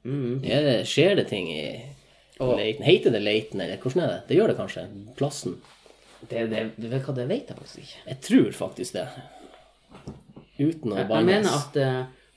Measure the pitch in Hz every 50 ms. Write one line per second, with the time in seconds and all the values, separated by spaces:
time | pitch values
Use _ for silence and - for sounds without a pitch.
0 | - 120 139 143 127 120 123 135 131 - 117 147 151 139 120 98 - - - 135
1 | 156 196 202 147 98 - 110 98 90 82 78 78 76 - - - 120 139 139 -
2 | _ _ _ _ _ _ - - 131 127 120 107 104 110 110 110 110 147 185 208
3 | - 180 117 104 104 104 107 110 110 - - 98 85 82 95 - - 127 135 180
4 | 165 120 85 - - - 127 180 220 165 104 - 98 98 - - 87 101 104 98
5 | 104 110 - - 139 147 - - - 95 - - - - - - _ - - _
6 | _ - - - - - 120 117 113 110 110 110 113 110 - 110 113 113 127 135
7 | 135 151 135 123 123 139 208 285 - - - - - - - - - - - -
8 | - - 135 - - - 220 247 127 - - - - - - - - - - -
9 | - - - 131 - - - - - - - - - _ _ _ _ _ - -
10 | - - - - - - - - - _ _ - 139 160 165 - - 110 101 95
11 | 98 101 113 - - 185 196 214 208 175 - 143 139 - - 147 135 131 127 127
12 | 127 131 - - _ _ _